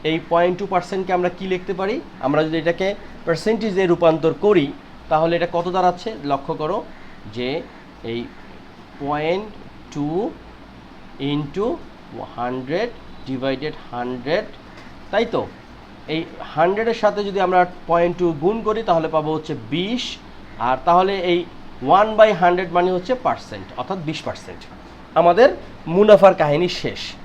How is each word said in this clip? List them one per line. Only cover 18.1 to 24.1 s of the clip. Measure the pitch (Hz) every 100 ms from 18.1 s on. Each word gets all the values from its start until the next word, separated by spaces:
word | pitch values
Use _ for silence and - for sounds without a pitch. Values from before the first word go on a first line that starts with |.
| 175
টু | 175 151
গুণ | 160 220
করি, | 208 220
তাহলে | 214 165 160
পাবো | 156 151 156
হচ্ছে | 156 143 110
বিশ। | 151 190 240 - - - - - -
আর | 113 131 -
তাহলে | 175 190 196 175
এই | 175 170 - - - 127
one | 180 214 214
by | 214 185
hundred | 175 175 185
মানে | 170 180
হচ্ছে | 185 180 247
পার্সেন্ট, | 156 117 - 101 95 -
অর্থাৎ | 113 190
বিশ | 151